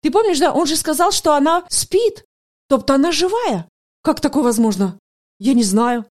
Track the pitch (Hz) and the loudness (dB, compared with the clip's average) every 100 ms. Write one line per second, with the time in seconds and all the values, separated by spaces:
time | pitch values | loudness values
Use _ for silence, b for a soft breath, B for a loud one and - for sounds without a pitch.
0 | 311 359 440 320 311 - 320 311 - 294 | -2 0 0 2 0 0 -2 -2 -2 0
1 | 359 - 320 294 294 339 349 - - 381 | 0 0 0 2 2 0 -2 -6 -2 0
2 | 453 - - _ _ _ - 262 - 269 | 0 -4 -14 _ _ _ -4 -2 0 2
3 | 330 320 370 453 453 196 165 _ _ _ | 2 0 -2 -2 -2 -4 -6 _ _ _
4 | - 311 294 - 240 226 226 190 196 - | -4 -2 -2 0 0 2 0 0 -4 -6
5 | _ _ _ - 214 240 208 202 240 240 | _ _ _ -6 0 2 2 2 0 -2
6 | 208 | -6